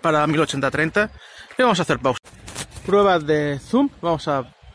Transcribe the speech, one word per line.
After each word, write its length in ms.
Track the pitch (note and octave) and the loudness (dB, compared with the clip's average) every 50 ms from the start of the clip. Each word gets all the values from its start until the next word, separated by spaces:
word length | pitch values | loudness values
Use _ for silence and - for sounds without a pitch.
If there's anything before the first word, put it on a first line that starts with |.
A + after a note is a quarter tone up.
para 260 | - E3+ D#3 D3+ D3+ | 0 2 2 2 2
mil 140 | D3+ D#3 D3+ | 2 2 0
ochenta 300 | D#3+ C#3 - C#3 C3+ C#3 | 0 0 -2 -2 -2 -2
treinta. 400 | - C#3+ D#3 D#3+ - G3+ G#3 G#3+ - - - - - - - - - | 0 0 -2 0 0 -2 -2 -2 -4 -16 -20 -20 -20 -20 -20 -20 -2
Y 60 | - B3+ | 0 2
vamos 160 | B3 G#3+ E3 | 2 2 2
a 40 | F3 | 0
hacer 160 | - D#3 B2 | -2 -2 0
pausa. 200 | B2 C3+ B2 - _ - - - - - - - - - - - - | 0 -2 -2 -2 _ -18 -20 -20 -20 -16 -12 -12 -12 -12 -14 -14 -4
Prueba 340 | - F#3 G3+ G3+ G3+ F#3 F3 | 0 2 4 4 4 2 2
de 400 | D#3 D3 D#3 D3+ D3 D3 C#3+ C#3 | 2 0 0 0 0 -2 -4 -6
zoom. 300 | - - - A#3+ C#4+ C#4 - - | -8 -2 0 0 0 0 -2 -6
Vamos 260 | - E3+ E3 D3+ - | -4 -2 -2 -2 -2
a 260 | - D3 C#3 B2+ A#2+ - _ _ - - | -2 -2 -2 -4 -6 -14 _ _ -20 -20